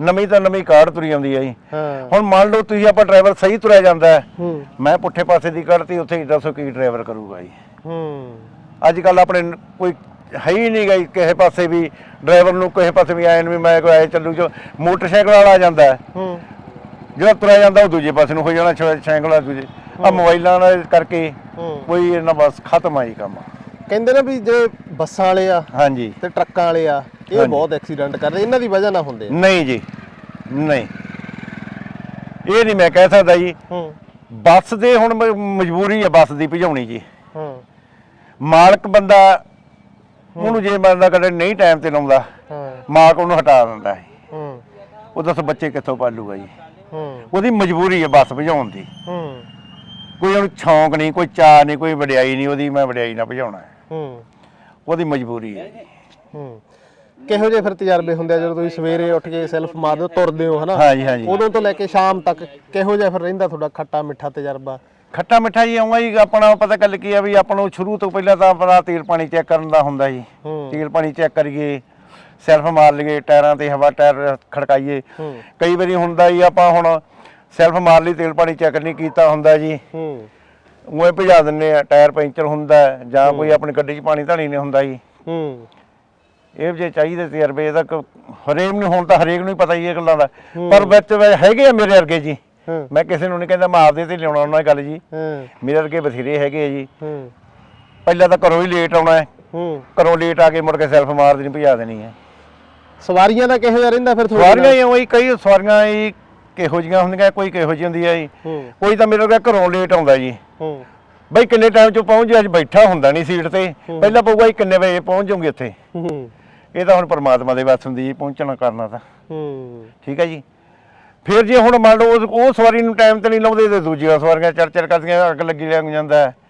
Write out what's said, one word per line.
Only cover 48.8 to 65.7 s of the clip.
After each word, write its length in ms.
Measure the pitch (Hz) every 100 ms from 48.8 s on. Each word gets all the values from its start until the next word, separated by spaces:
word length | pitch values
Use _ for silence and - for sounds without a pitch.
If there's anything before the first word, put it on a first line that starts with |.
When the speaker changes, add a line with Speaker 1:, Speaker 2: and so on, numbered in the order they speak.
| - - 175
Speaker 2:
ਹੂੰ। 340 | 175 156 127 117 - - - - - - -
Speaker 1:
ਕੋਈ 140 | 190
ਉਹਨੂੰ 160 | 202 196 -
ਸ਼ੌਂਕ 400 | 170 156 156 156
ਨਹੀਂ, 160 | 156
ਕੋਈ 140 | 165 175
ਚਾਅ 380 | - 156 151
ਨਹੀਂ, 140 | 147 147
ਕੋਈ 160 | 160
ਵਡਿਆਈ 420 | 151 143 131 131 131
ਨਹੀਂ 120 | 139
ਉਹਦੀ, 220 | 143 147
ਮੈਂ 160 | 139 135
ਵਡਿਆਈ 280 | 123 117
ਨਾਲ 120 | 113 113
ਭਜਾਉਣਾ 320 | 127 120 98
ਹੈ। 120 | - _ _
Speaker 2:
ਹੂੰ। 340 | 160 143 120 113 _ _ _ _ _ -
Speaker 1:
ਉਹਦੀ 160 | 165
ਮਜਬੂਰੀ 540 | 160 143 117 117 110 101
ਹੈ 60 |
ਜੀ। 220 | 98 - - _ _ _ _
Speaker 2:
ਹੂੰ। 260 | 151 139 113 _ _ _ _ _ _ -
ਕਿਹੋ 220 | 208 220
ਜਿਹੇ 100 | 220
ਫਿਰ 140 | 196
ਤਜਰਬੇ 400 | 185 190 175 170
ਹੁੰਦੇ 200 | 165 165
ਆ 40 | 165
ਜਦੋਂ 160 | 170
ਤੁਸੀਂ 160 | 165 170
ਸਵੇਰੇ 400 | 165 160 165 170
ਉੱਠ 180 | 165 170
ਕੇ 180 | 165 160
ਸੈਲਫ 240 | 160 165 165
ਮਾਰਦੇ 260 | 156 156
ਹੋ, 60 | 175
ਤੁਰਦੇ 380 | 175 170 160 165
ਹੋ, 180 | 156
ਹਨਾ? 120 | 160 185
Speaker 1:
ਹਾਂਜੀ, 300 | 147 135 135
ਹਾਂਜੀ। 200 | 123 113
Speaker 2:
ਉਦੋਂ 220 | 196 220
ਤੋਂ 120 | 226
ਲੈ 100 | 202
ਕੇ 140 | 196 196
ਸ਼ਾਮ 340 | 196 190 190
ਤੱਕ 240 | 170 165 160 143 _
ਕਿਹੋ 240 | 196 196 208
ਜਿਹਾ 140 | 196
ਫਿਰ 100 | 180
ਰਹਿੰਦਾ 280 | 170 190 185
ਤੁਹਾਡਾ 200 | 156 151
ਖੱਟਾ 340 | - 151 151
ਮਿੱਠਾ 280 | 151 139 147
ਤਜਰਬਾ? 480 | 143 139 135 135 131 _ _ _
Speaker 1:
ਖੱਟਾ 260 | 160 175 233
ਮਿੱਠਾ 280 | 226 226
ਜੀ 100 | 233